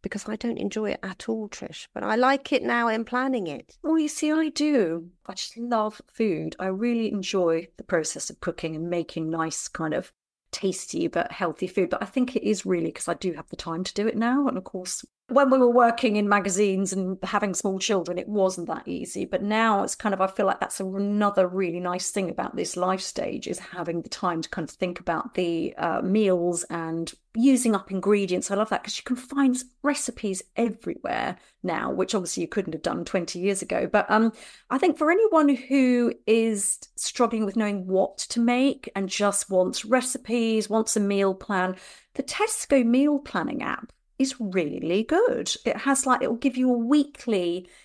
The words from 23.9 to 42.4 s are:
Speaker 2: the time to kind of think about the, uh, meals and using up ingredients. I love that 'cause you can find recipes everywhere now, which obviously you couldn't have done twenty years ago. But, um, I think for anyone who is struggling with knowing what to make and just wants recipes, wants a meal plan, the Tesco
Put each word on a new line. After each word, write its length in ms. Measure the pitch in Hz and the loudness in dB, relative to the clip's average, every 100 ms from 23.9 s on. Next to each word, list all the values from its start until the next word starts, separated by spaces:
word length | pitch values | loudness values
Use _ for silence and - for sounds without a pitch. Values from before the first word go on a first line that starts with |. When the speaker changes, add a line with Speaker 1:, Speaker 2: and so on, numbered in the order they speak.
| 170 | -6
Speaker 2:
the 60 | - | -6
time 340 | - 185 165 | -4 -2 -2
to 60 | 156 | -6
kind 200 | - 156 | -6 -8
of 60 | |
think 240 | - 180 175 | -4 -6 -4
about 360 | - 165 - | -4 -4 -2
the, 380 | - 175 165 165 - | -2 0 0 -2 -2
uh, 240 | 170 - | -2 0
meals 640 | 185 208 208 180 175 175 | 2 2 4 4 2 -2
and 480 | - 170 160 165 165 - _ 226 | -4 -6 -4 -4 -6 -10 _ 2
using 400 | 262 262 240 202 | 6 6 4 2
up 160 | - | 0
ingredients. 580 | 190 190 208 190 180 - | -2 4 4 4 0 0
I 60 | 196 | 0
love 140 | 214 | 0
that 120 | 214 | -2
'cause 140 | - - | -4 -10
you 60 | |
can 100 | - | -4
find 480 | 247 - 277 269 254 - _ | -6 -4 2 4 2 -4 _
recipes 580 | 285 277 - 240 208 185 - - | -2 -2 -4 -4 -4 -4 -6 -2
everywhere 800 | 233 190 - - - 113 117 180 _ _ | -2 -2 -8 -6 -4 -2 -4 -6 _ _
now, 300 | 180 165 - | -4 -2 -2
which 200 | - 185 | -2 0
obviously 280 | 208 175 - | -2 -2 -4
you 80 | 165 | -4
couldn't 240 | - 190 | -2 -4
have 100 | 156 | -4
done 220 | 175 175 | -4 -4
twenty 340 | 170 190 170 180 | -2 -4 -4 -4
years 240 | 190 190 | -2 -2
ago. 240 | - 180 190 | -2 -2 2
But, 240 | 208 - | 0 4
um, 220 | 214 226 - - - _ | 4 4 0 -18 -20 _
I 100 | 262 | 0
think 200 | 370 - | 0 2
for 140 | 311 | 2
anyone 360 | 370 440 320 294 | 4 6 6 4
who 600 | 247 - 269 254 247 240 - - | 2 2 4 4 4 2 0 2
is 540 | 226 226 208 196 - - - | 4 4 0 -2 -4 -8 -8
struggling 480 | - - 233 226 | -8 0 0 2
with 100 | 208 214 | -2 0
knowing 300 | 208 202 185 | 0 -2 0
what 320 | 190 - - - | 2 2 -2 -6
to 100 | 233 | 0
make 500 | 233 247 269 - - 196 | 2 4 2 0 -6 -6
and 120 | 190 | -4
just 400 | - 202 202 - | 0 0 0 2
wants 360 | 190 185 - | 2 2 0
recipes, 840 | 214 254 247 - - 233 226 220 202 | 0 0 0 -6 -2 0 2 2 2
wants 280 | 220 220 214 | 0 2 0
a 40 | |
meal 340 | 202 202 196 | 2 2 2
plan, 420 | 190 - 196 185 185 - - _ | 0 -2 0 0 -4 -12 -20 _
the 100 | - | -8
Tesco 600 | - - | -6 -2